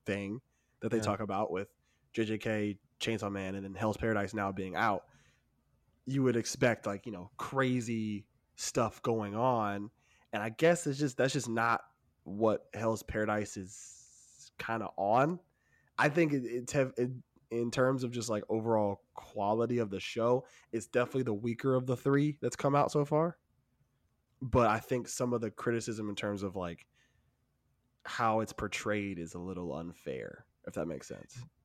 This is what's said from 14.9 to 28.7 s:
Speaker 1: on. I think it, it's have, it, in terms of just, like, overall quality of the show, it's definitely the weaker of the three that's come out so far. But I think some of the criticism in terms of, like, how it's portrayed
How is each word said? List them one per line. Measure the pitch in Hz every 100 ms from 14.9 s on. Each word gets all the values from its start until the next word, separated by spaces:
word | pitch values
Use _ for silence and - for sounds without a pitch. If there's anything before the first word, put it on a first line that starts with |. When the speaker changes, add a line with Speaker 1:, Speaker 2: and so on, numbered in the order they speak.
| -
Speaker 1:
on. | 98 117 143 175 - _ _ _ _ -
I | 143
think | 147 160
it, | 143
it's | 117 123 120
have, | 147 131 -
it, | 123 127 - _ -
in | 117 120
terms | 113 127 135
of | 123
just, | 120 113
like, | 107 -
overall | 110 113 110 104 98 _
quality | - - - 101 113 117 120
of | 110
the | 95
show, | - - 113 123 - - _
it's | 113 -
definitely | 123 123 135
the | 123
weaker | 104 120 117 135 131
of | 127
the | 123
three | 143 139 147 147
that's | 123 -
come | 143 143
out | -
so | 151 143
far. | 151 165 - _ _ _ _ _ _ _ _ _ -
But | 127 127 117
I | 107
think | - 127 117
some | - 127
of | 120
the | 110
criticism | - - 117 110 110 104
in | 101
terms | 104 101
of, | 98 95
like, | 90 85 - _ _ _ _ _ _ _ _ _ _ _
how | - - 113 110
it's | 107
portrayed | - 104